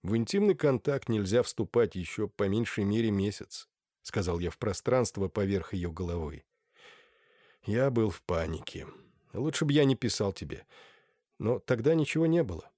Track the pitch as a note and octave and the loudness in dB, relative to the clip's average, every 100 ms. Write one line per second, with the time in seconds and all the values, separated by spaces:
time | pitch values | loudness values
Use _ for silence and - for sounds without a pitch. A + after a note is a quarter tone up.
0 | F2+ A2+ A2+ G3+ G#3 D#3+ D3 B2+ - C#3 | 0 0 2 2 4 4 4 2 0 -2
1 | - A2 F#2+ A#2 A2+ - G#2 A#2+ A2 F#2 | 0 0 2 2 2 -2 0 2 2 0
2 | F2 - G#2 - G2 G#2 A2+ - G2+ A2 | -6 -4 -6 0 0 2 0 0 0 2
3 | A2+ G2+ G2 - - - - _ _ _ | 2 2 0 -4 -12 -14 -16 _ _ _
4 | - A2 F2+ F2 F2 - A2 F#2 - B2+ | -6 -2 -2 -2 -4 -4 -4 -2 0 0
5 | A2+ - F#2+ - G2 G2 E2+ F#2+ F2 D#2+ | 0 -2 -4 -2 0 -2 -2 -6 -6 -6
6 | F2 F2 D#2 D2 _ _ _ _ - - | -6 -4 -6 -10 _ _ _ _ -20 -20
7 | _ _ _ _ _ _ - A2+ C3+ A#2 | _ _ _ _ _ _ -4 0 2 2
8 | A2 - - E2 D#2+ D#2+ - - - - | 0 -2 -4 -2 -2 -6 -8 -12 -14 -18
9 | - _ _ G2 D3+ - D3+ C#3+ C#3 B2+ | -20 _ _ -6 -4 -2 2 4 4 4
10 | A#2 - G2+ - D2+ - - - - _ | 0 0 -2 -4 -10 -12 -14 -20 -20 _
11 | _ _ _ _ G#2+ A#2+ - A#2+ B2 E3 | _ _ _ _ -2 -2 0 0 2 2
12 | C#3+ D#3 E3 E3+ B2+ E2 - | 2 2 2 2 0 -6 -12